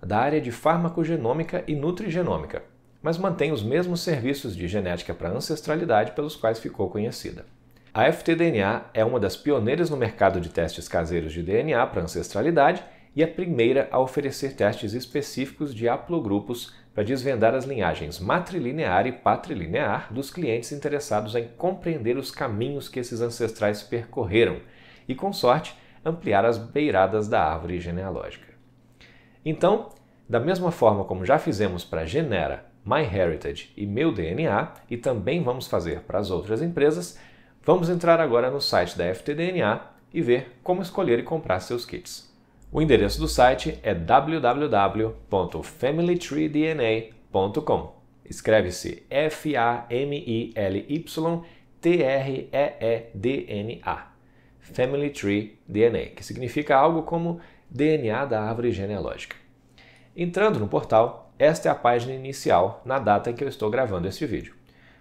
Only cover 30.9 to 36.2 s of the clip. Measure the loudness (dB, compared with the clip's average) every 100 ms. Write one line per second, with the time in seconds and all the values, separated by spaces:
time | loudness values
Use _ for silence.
30.9 | 4 0 -2 2 2 2 0 0 -2 -6
31.9 | -6 -2 -2 0 0 -2 -6 -12 _ -2
32.9 | 0 0 2 0 0 -6 -10 -12 -8 -4
33.9 | 0 0 0 -2 -2 0 0 -2 -8 -10
34.9 | -4 -2 -2 0 0 0 -2 -2 -2 -2
35.9 | -6 -4 -4